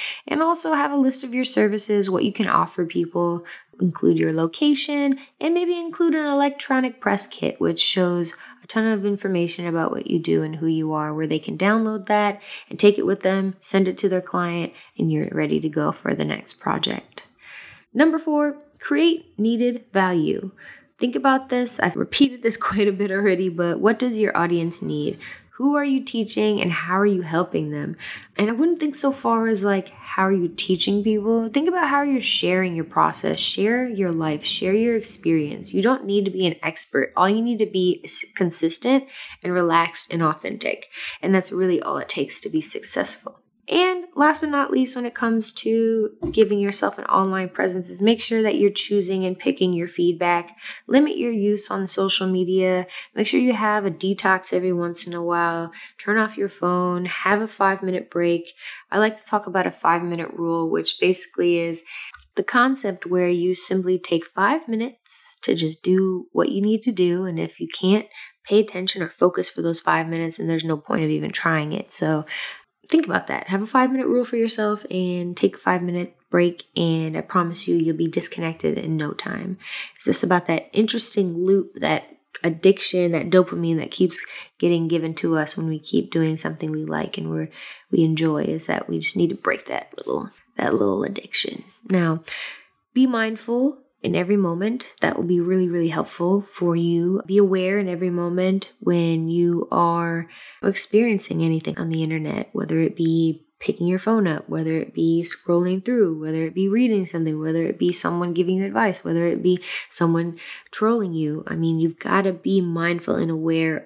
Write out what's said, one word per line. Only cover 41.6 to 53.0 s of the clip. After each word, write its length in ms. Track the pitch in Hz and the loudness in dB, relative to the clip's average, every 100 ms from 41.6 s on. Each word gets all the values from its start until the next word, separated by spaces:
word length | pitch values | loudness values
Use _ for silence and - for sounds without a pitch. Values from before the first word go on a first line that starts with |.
| 185 165 | 0 0
all 180 | - 139 | -2 -4
it 100 | - | -4
takes 320 | - 139 - | -4 -4 -6
to 80 | - | -4
be 120 | 156 | -2
successful. 800 | - - - - - - - - _ _ - | -2 -4 -2 -2 -2 -6 -12 -16 _ _ -2
And 380 | 339 370 370 359 | 2 2 0 -6
last 280 | 285 302 302 | 2 2 2
but 80 | 311 | -2
not 200 | 185 - | -2 0
least, 240 | 262 254 | 2 2
when 120 | 254 240 | 0 -6
it 80 | |
comes 360 | - 226 226 220 | -2 0 0 -2
to 560 | - 220 226 226 226 214 - - | -4 0 2 2 2 -2 -4 -2
giving 280 | - 196 202 | 4 4 4
yourself 400 | 202 202 202 - | 2 2 0 -2
an 80 | - | 0
online 420 | 190 190 190 185 | 2 2 -2 -4
presence, 400 | - 185 180 180 | -2 -2 -2 -8
is 140 | 180 | 0
make 180 | 214 226 | 2 2
sure 220 | - 226 | 0 2
that 140 | 214 - | 2 4
you're 140 | 202 | 2
choosing 540 | 196 - 208 180 190 | 2 0 0 0 -2
and 140 | 185 185 | -2 -2
picking 340 | - - 180 | -2 0 0
your 160 | 175 170 | 0 -2
feedback. 720 | - 175 170 175 175 170 - - - - | 0 0 2 2 0 -2 -14 -18 -16 2
Limit 300 | 269 302 - | 4 4 2
your 140 | 240 | -2
use 400 | 220 202 208 - | 2 2 2 0
on 160 | 196 190 | -2 -2
social 400 | - 190 - 190 | 0 0 0 2
media. 600 | 185 180 185 185 180 180 - | 0 2 2 2 2 -2 -12